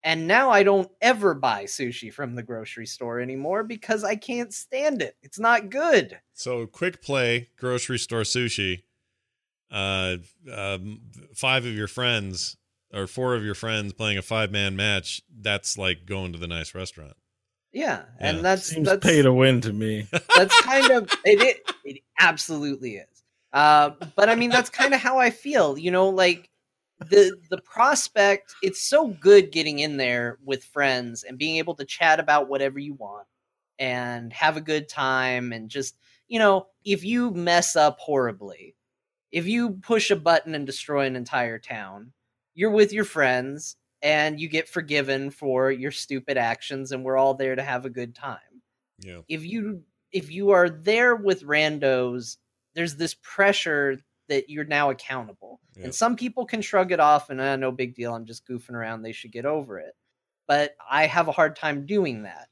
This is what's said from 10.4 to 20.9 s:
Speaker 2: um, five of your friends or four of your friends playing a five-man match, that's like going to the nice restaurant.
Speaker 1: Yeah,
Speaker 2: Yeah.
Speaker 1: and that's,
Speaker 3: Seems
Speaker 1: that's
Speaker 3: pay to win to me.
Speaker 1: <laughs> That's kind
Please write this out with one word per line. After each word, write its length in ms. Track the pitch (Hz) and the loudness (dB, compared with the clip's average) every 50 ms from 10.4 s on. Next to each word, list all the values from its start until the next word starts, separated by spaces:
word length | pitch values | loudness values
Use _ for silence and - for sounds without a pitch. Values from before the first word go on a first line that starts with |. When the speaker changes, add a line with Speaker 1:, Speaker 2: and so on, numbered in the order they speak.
| 165 139 | _ -16
Speaker 2:
um, 500 | 120 107 98 98 98 92 92 104 107 110 120 117 - - - _ 107 | -12 -10 -8 -8 -8 -8 -10 -12 -16 -16 -20 -20 -20 -20 -20 _ _
five 300 | - - 131 131 131 120 | -6 -2 -2 -2 -2 -2
of 80 | 123 110 | -4 -6
your 140 | 107 107 98 | -6 -8 -8
friends 680 | - - 127 123 120 110 101 98 92 90 - - - _ _ _ _ _ _ _ - | -6 -4 -4 -2 -2 -2 -4 -6 -8 -8 -10 -10 -12 _ _ _ _ _ _ _ -10
or 120 | 101 98 | -10 -10
four 280 | 92 - 127 127 127 123 | -8 -6 -6 -4 -2 -2
of 80 | 117 107 | -2 -4
your 100 | 107 98 | -6 -8
friends 360 | - - 113 110 107 104 101 92 | -8 -6 -6 -6 -6 -6 -8 -10
playing 240 | _ 110 107 101 | _ -4 -4 -4
a 40 | 98 | -4
five-man 540 | 92 - 113 110 110 101 104 101 101 98 95 | -6 -4 -4 -4 -2 -2 -2 -2 -2 -2 -2
match, 460 | 95 101 107 101 95 92 - - - _ _ _ 113 | -2 -2 -2 -2 -4 -4 -8 -12 -12 _ _ _ -10
that's 360 | 98 107 101 101 - - - | -6 -6 -6 -4 -4 -6 -6
like 280 | - 98 92 90 80 87 | -4 -4 -4 -4 -4 -6
going 260 | 92 101 95 95 90 85 | -8 -8 -6 -6 -8 -10
to 60 | 82 | -10
the 80 | 87 | -10
nice 260 | 85 85 82 80 - - | -8 -8 -8 -10 -10 -10
restaurant. 440 | 92 92 - - - 78 71 - _ _ _ _ _ _ _ _ _ _ _ | -12 -12 -12 -14 -18 -20 -20 -20 _ _ _ _ _ _ _ _ _ _ _
Speaker 1:
Yeah, 320 | _ - 320 277 151 92 - - - - | _ -6 -4 -4 -4 -6 -10 -18 -14 -6
Speaker 2:
Yeah. 100 | - 147 | -4 -4
Speaker 1:
and 100 | 160 160 170 | -4 0 0
that's, 180 | 185 190 190 - | 0 0 0 -2
Speaker 3:
Seems 240 | - 160 160 151 | -8 -4 -2 2
Speaker 1:
that's 180 | 190 190 202 - | 2 2 2 4
Speaker 3:
pay 160 | 175 165 151 | 4 6 6
to 100 | 139 131 127 | 6 6 6
win 280 | 127 131 131 127 120 | 6 6 6 4 2
to 100 | 113 113 101 | 0 -2 -4
me. 340 | 104 110 110 107 104 104 101 - 175 | -4 -4 -4 -4 -6 -8 -6 -6 -6
Speaker 1:
<laughs> 140 | - - 453 | 0 4 6
That's 240 | 480 190 190 480 466 | 6 6 8 6 4
kind 280 | - 254 262 269 269 - | 4 4 2 4 6 6